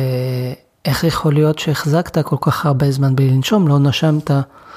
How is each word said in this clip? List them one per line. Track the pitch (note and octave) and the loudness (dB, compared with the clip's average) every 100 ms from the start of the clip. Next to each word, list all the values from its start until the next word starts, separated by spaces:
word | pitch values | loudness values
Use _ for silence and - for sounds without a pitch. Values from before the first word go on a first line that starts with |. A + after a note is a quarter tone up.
| C3 B2+ B2+ B2+ B2+ C3 _ _ - | -2 -2 -4 -4 -6 -10 _ _ -6
"איך | C3 | -2
יכול | E3 - D#3+ | -2 0 0
להיות | D3 D3+ D3+ | 2 2 0
שהחזקת | - C#3 D3 D#3+ F3+ E3 D3 | -4 -2 0 0 0 -4 -2
כל | C#3+ | -2
כך | - - D#3 | -2 0 0
הרבה | C3 C#3 | 0 0
זמן | C3+ C#3 C3 | 0 0 2
בלי | C3+ | 2
לנשום? | C3 C3 G#3+ E3 | 2 2 2 4
לא | C#3+ | 4
נשמת | C#3 - D#3+ D3+ D3 C#3 C3+ - - | 2 2 0 0 0 -2 -2 -12 -20